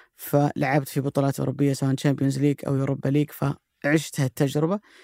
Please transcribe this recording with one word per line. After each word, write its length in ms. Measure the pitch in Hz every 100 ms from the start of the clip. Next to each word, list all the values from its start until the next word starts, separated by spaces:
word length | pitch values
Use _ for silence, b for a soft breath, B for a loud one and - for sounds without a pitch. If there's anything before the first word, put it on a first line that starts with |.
| B _
فلعبت 720 | - 143 143 - 139 147 135
في 120 | 147
بطولات 380 | 135 143 139 139
أوروبية 320 | 135 131 143
سواء 220 | 135 135
تشامبيونز 440 | 135 151 135 135 135
ليج 180 | 143 139 -
أو 100 | 135
يوروبا 320 | 135 139 139
ليج، 220 | 143 147
فعشت 920 | - 143 - _ _ 143 160 - -
هالتجربة. 600 | 131 - 143 147 160 208 B B